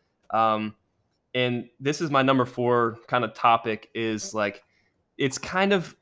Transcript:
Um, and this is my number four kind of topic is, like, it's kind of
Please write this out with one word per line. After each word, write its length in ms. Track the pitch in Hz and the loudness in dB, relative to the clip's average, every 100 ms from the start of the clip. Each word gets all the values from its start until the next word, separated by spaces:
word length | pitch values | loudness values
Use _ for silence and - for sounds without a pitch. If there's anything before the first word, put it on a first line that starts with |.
| _ _ _ | _ _ _
Um, 440 | 110 110 107 107 - _ _ _ _ _ | 2 2 2 -4 -10 _ _ _ _ _
and 340 | 127 123 123 - _ | -2 -2 -2 -8 _
this 200 | 139 151 | -6 -4
is 100 | 165 | 0
my 120 | 139 | 2
number 220 | 131 135 | 4 2
four 540 | 123 - 123 120 117 113 - | 0 -2 2 2 2 -4 -4
kind 180 | 143 | -2
of 100 | 113 | -2
topic 560 | - 120 117 117 107 - | 0 2 4 0 -6 -8
is, 400 | 113 113 107 101 | -4 -2 -4 -4
like, 280 | 107 101 - _ _ _ _ _ - | -4 -4 -4 _ _ _ _ _ -4
it's 180 | 139 - | -4 -4
kind 360 | - 180 196 | -6 -2 2
of 220 | 202 160 - | 0 -2 -8